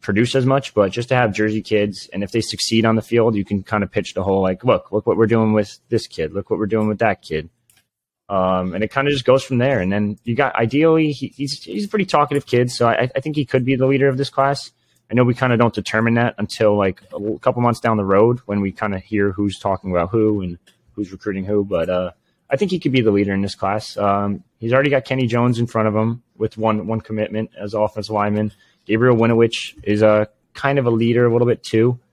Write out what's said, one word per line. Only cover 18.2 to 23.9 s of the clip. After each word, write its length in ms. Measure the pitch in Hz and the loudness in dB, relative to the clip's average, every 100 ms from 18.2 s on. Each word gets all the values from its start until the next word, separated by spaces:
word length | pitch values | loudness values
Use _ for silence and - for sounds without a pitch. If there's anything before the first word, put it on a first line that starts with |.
| 113 123 - | 4 2 -2
when 140 | 101 | -2
we 100 | 98 | -2
kinda 260 | 95 107 95 | -4 -6 -6
hear 340 | - 107 101 | -6 -2 -2
who's 280 | 95 101 98 | 0 -4 -4
talking 320 | 101 95 95 | -4 -4 -2
about 180 | 90 85 | -2 0
who 320 | 110 107 104 | 0 0 0
and 160 | 92 85 _ _ _ | -6 -12 _ _ _
who's 180 | - 98 | -10 -10
recruiting 340 | 92 - 98 95 | -8 -8 -6 -2
who. 180 | 104 | -2
But, 260 | 101 92 82 | 0 -2 -2
uh, 220 | 90 90 - _ _ _ | -2 -4 -8 _ _ _
I 80 | 139 | -2
think 140 | 202 | -2
he 80 | 175 | -2
could 120 | 160 | 0
be 100 | 127 | 2
the 100 | 110 | 2
leader 220 | 101 101 | 2 2
in 80 | 98 | 0
this 120 | 98 - | -4 -4
class. 400 | 98 104 - | -4 -4 -6